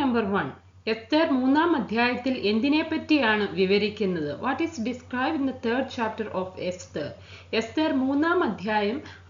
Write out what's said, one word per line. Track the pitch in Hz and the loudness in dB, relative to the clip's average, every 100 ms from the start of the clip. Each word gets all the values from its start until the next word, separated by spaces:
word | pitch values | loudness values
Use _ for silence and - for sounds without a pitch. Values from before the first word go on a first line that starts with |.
number | 269 233 202 196 | 2 0 0 -2
one. | 143 - - - - | -2 -8 -18 -10 -4
എസ്തർ | 220 - 302 320 269 | -4 0 2 2 2
മൂന്നാം | 254 285 349 311 | 4 4 4 2
അധ്യായത്തിൽ | 190 214 240 247 269 254 196 | 0 0 2 0 -2 0 0
എന്തിനെ | 220 269 302 320 | 2 4 2 2
പറ്റിയാണ് | 320 - 302 233 214 202 170 | -2 2 4 4 2 0 2
വിവരിക്കുന്നത്? | 185 202 208 208 202 170 147 147 | 2 4 2 0 -2 0 -2 -4
What | 240 269 330 | -4 -2 -2
is | - 220 | -4 -6
described | 247 - 247 269 320 | -6 -8 -4 -2 0
in | 269 | -2
the | - | -2
third | 233 247 262 - | -2 -2 -2 -4
chapter | 220 220 208 185 | -4 -4 -6 -4
of | 180 - 180 | -6 -6 -6
Esther? | 175 - 170 147 - - - - 220 | -6 -8 -8 -8 -10 -18 -20 -6 -4
എസ്തർ | 233 - 311 285 | -2 0 0 2
മൂന്നാം | 262 285 330 359 311 | 0 2 2 2 2
അധ്യായം | 175 185 214 202 269 - - - | -2 -2 0 0 -2 -8 -14 -2